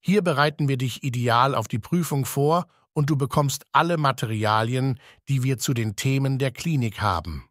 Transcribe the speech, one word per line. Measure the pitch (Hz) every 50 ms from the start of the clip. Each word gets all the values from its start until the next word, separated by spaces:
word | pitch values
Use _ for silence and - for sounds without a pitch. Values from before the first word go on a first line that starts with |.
Hier | _ - 185 208 185
bereiten | 175 151 135 147 156 147 - 151 139
wir | 139
dich | 131 131 127 - - -
ideal | 139 120 127 120 120 113 117 123 139 127
auf | 117 110 -
die | - 120
Prüfung | - - - 180 170 - 151 139 131
vor | - - 143 139 147 160 175 175 _ _ _ _ _ _
und | - 151 139
du | 156
bekommst | 135 139 131 - - 147 139 - - - _ -
alle | 139 156 170 175
Materialien, | 160 151 139 131 - - 110 113 107 107 107 107 110 113 117 123 131 131 135 127 - - - - _ _ -
die | 139 135 123
wir | 131 135 117
zu | - - 139
den | 117 113 110 101
Themen | - - 135 135 135 135 135 139 127
der | 139 135
Klinik | 123 - - 175 160 139 120 113 98 -
haben. | 110 104 92 82 80 85 80 69 64 _